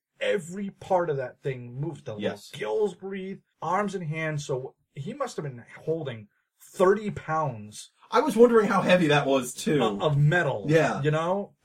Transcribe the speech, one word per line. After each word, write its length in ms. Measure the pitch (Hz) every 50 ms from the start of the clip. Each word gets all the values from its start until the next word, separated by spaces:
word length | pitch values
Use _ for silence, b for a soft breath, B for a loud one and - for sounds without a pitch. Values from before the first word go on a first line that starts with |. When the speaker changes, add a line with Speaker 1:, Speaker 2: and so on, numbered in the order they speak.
| _ _ _ -
Speaker 1:
every 480 | - - 104 208 151 170 180 208 202 196
part 400 | - _ - - 190 175 175 160
of 80 | 143
that 240 | 135 127 123 - _ -
thing 360 | 143 127 123 120 120 123 135
moves. 200 | 151 160 147 -
The 140 | - 113 107
Speaker 2:
Yes. 320 | 104 101 - - - - - -
Speaker 1:
little 60 | - - 214 214
gills 160 | 214 208 196 -
breathe, 440 | - 190 190 196 190 185 190 190 - _ _ _ _
arms 320 | 156 165 180 202 208 202 185
and 120 | 185 170
hands. 400 | 147 160 160 160 156 151 147 -
So 280 | - 139 127 131 - - _ _ _ _
he 180 | 147 139 196 269
must 220 | 294 262 240 -
have 80 | 202 151
been 220 | 143 123 117 - - - - -
holding 460 | 156 160 165 147 131 113 110 104 - _ _ _ _ _ _
thirty 480 | - - - - 185 190 208 220 214 202
pounds 800 | - - - 156 156 160 156 135 113 107 104 104 104 - - - b b b b
Speaker 2:
I 100 | - 240
was 140 | 302 294 190
wondering 300 | 220 240 240 233 220 202 -
how 120 | 202 190
heavy 260 | - 180 180 175 165
that 200 | 147 147 147 -
was, 260 | 135 135 131 120 - -
too. 300 | - - 170 156 139 117
Speaker 1:
of, 180 | 107 101 101
of 160 | - 151 143
metal. 480 | 143 147 147 180 180 156 135 120 104 98 143
Speaker 2:
Yeah. 320 | 160 160 143 120 - 143 143
Speaker 1:
You 80 | 151
know? 400 | 151 160 165 175 190 202 202 - _ _